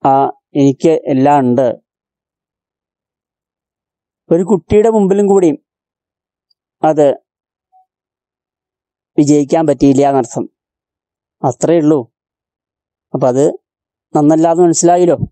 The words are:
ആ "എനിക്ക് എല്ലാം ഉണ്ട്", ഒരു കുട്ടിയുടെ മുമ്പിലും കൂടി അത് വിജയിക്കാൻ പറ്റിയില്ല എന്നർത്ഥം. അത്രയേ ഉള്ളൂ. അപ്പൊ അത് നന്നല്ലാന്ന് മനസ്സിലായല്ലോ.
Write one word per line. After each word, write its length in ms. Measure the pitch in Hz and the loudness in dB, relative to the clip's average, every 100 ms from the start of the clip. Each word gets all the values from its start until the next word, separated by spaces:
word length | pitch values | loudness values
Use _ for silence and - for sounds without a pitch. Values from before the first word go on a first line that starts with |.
| 139 | 0
ആ 200 | 135 135 - _ 151 | 0 -2 -6 _ -2
"എനിക്ക് 340 | 139 131 170 | 0 0 0
എല്ലാം 500 | 160 - 135 135 143 | -2 -2 -2 0 2
ഉണ്ട്", 480 | 127 120 127 - _ _ _ _ _ _ _ _ _ _ _ _ _ _ _ _ _ _ _ _ _ _ _ _ _ | 0 0 -2 -4 _ _ _ _ _ _ _ _ _ _ _ _ _ _ _ _ _ _ _ _ _ _ _ _ _
ഒരു 120 | 165 | -2
കുട്ടിയുടെ 460 | 180 185 - 208 220 | 0 -4 0 0 2
മുമ്പിലും 380 | 220 196 202 202 | 0 0 0 2
കൂടി 300 | 196 175 143 _ _ _ _ _ _ _ _ _ _ _ _ | 2 0 -2 _ _ _ _ _ _ _ _ _ _ _ _
അത് 300 | 311 285 143 - _ _ _ _ _ 740 740 _ _ _ _ _ _ _ _ _ _ _ _ - | -4 0 0 0 _ _ _ _ _ _ _ _ _ _ _ _ _ _ _ _ _ _ _ -4
വിജയിക്കാൻ 500 | 147 147 139 165 160 | 0 2 0 -2 -2
പറ്റിയില്ല 420 | 135 143 131 139 | 0 2 2 0
എന്നർത്ഥം. 400 | 139 120 - - _ _ _ _ _ _ _ _ _ | 0 -4 -8 -12 _ _ _ _ _ _ _ _ _
അത്രയേ 360 | 143 - - 170 | -6 -4 -2 0
ഉള്ളൂ. 340 | 151 156 120 _ _ _ _ _ _ _ _ _ _ | 0 -2 -4 _ _ _ _ _ _ _ _ _ _
അപ്പൊ 140 | 143 131 | -4 -2
അത് 320 | 123 147 370 _ _ _ _ _ - | 0 -2 -4 _ _ _ _ _ -2
നന്നല്ലാന്ന് 480 | 147 160 165 170 | 0 2 0 2
മനസ്സിലായല്ലോ. 540 | 175 160 170 175 175 180 - | 0 2 0 2 0 -2 -4